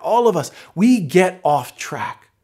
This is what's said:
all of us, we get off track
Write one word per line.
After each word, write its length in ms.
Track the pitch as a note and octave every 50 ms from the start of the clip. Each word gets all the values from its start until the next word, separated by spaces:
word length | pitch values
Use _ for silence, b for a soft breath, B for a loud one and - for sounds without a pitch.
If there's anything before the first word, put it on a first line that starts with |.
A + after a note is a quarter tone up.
| -
all 240 | - G#3 A#3 A#3+
of 100 | A#3 F#3+
us, 140 | E3 C3 - B B B B B
we 260 | D#3+ G3+ B3 B3+ A#3
get 400 | F3+ C3 C3 F3+ F#3 F3+ F#3 - -
off 320 | D3 D3 C#3 B2 - -
track 540 | - - - D#3 C3 - - - - _ _ _ _